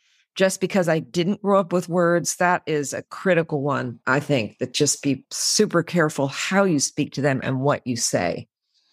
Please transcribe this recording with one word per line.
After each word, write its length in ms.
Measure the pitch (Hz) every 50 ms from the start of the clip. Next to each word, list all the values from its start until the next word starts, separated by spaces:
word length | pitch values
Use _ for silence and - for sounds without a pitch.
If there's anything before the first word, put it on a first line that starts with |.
| _ _ _ _ _ _ -
just 260 | - 190 190 190 -
because 280 | 190 180 - 196 170 170
I 100 | 160 160
didn't 440 | 131 120 - 175 170 185 202 -
grow 180 | - 196 202 196
up 120 | 196 175
with 160 | 175 180 175 170
words, 480 | 165 180 170 170 175 175 165 - -
that 260 | - 185 175 180 160 -
is 260 | - 156 147 143 131
a 100 | - -
critical 600 | - - - - - 190 175 165 160 - 156 143
one, 380 | 135 147 135 123 127 123 120 - -
I 120 | 127 127 147
think, 400 | 143 - 147 123 107 104 - -
that 140 | 127 123
just 300 | - - 147 139 - -
be 220 | - 143 131 135 - -
super 520 | - - - - - - 214 160 - 170 160
careful 420 | - - 175 156 151 - - 139
how 380 | 139 - - - - 190 196 196
you 160 | 190 160 139
speak 320 | - - - - 143 -
to 80 | - -
them 200 | 127 147 135 120 -
and 160 | 123 131 131
what 260 | 131 143 135 - -
you 100 | 131 123
say. 520 | 113 - - - 117 90 85 85 - 117 _ _ _ _ _ _ _ _ _